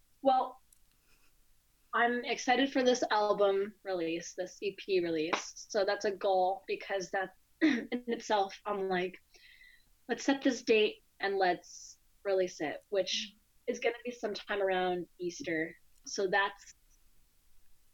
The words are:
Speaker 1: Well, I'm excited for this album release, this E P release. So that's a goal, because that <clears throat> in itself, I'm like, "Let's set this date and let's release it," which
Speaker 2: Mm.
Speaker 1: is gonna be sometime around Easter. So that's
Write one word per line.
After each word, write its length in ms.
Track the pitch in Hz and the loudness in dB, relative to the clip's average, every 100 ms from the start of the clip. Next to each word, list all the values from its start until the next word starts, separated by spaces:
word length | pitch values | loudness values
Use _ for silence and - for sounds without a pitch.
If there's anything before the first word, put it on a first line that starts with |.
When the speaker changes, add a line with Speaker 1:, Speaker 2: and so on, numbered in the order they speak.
| _ _ | _ _
Speaker 1:
Well, 380 | 269 254 254 - _ _ _ _ _ _ _ _ _ _ _ _ _ | 2 4 2 -8 _ _ _ _ _ _ _ _ _ _ _ _ _
I'm 300 | 226 240 240 262 | 2 2 0 -4
excited 460 | 233 - 247 269 | -2 2 2 2
for 120 | 269 | 2
this 200 | 247 254 - | 4 4 2
album 640 | 214 208 190 202 196 202 - | 2 2 4 4 4 -2 -6
release, 500 | 196 180 165 170 - - | -6 -4 -2 -4 -6 -8
this 200 | 180 - | -10 -6
E 140 | 202 190 | -8 -6
P 220 | - 185 | -2 0
release. 640 | 170 160 160 - - - - | 0 -2 -2 -4 -6 -16 -4
So 160 | 214 196 | 0 0
that's 200 | 202 220 | 0 -2
a 60 | |
goal, 520 | 185 202 185 185 190 - | 0 2 4 2 0 -4
because 420 | 202 - 196 180 | -6 -4 -6 -4
that 180 | 196 190 - _ | -4 -4 -10 _
<clears throat> 140 | - | 0
in 260 | 311 240 - 247 233 | 2 2 -2 -6 -4
itself, 520 | 233 - 208 202 - 208 | -6 0 0 0 -4 -6
I'm 240 | 202 190 | -4 -2
like, 240 | 180 185 - _ - - - - - _ _ - | -2 -2 -8 _ -20 -20 -20 -20 -20 _ _ -8
"Let's 140 | 226 | -2
set 180 | - 277 | 0 2
this 200 | 277 226 | 2 2
date 320 | - 214 208 - _ - | 4 4 4 0 _ -6
and 180 | 196 196 | -2 2
let's 600 | 185 180 - - - - _ _ | 2 0 -6 -20 -20 -20 _ _
release 360 | 202 190 180 - | -2 0 0 -2
it," 160 | 147 101 - | -6 -6 -4
which 440 | 202 185 214 214 | -2 0 -4 -6
Speaker 2:
Mm. 60 | - _ _ - | -12 _ _ -6
Speaker 1:
is 120 | - | -2
gonna 160 | 233 233 247 | -2 -4 -8
be 60 | |
sometime 500 | 240 214 196 - 208 | -8 -6 -6 -4 -2
around 440 | 190 185 185 180 170 - | 0 2 0 -2 -6 -8
Easter. 560 | 175 170 180 160 165 - - - - | -8 -6 -4 -4 -4 -8 -20 -20 -8
So 220 | - 196 | -4 0
that's 480 | 202 202 - - - _ _ _ - _ _ _ - - - _ | 2 0 -4 -20 -20 _ _ _ -20 _ _ _ -20 -20 -20 _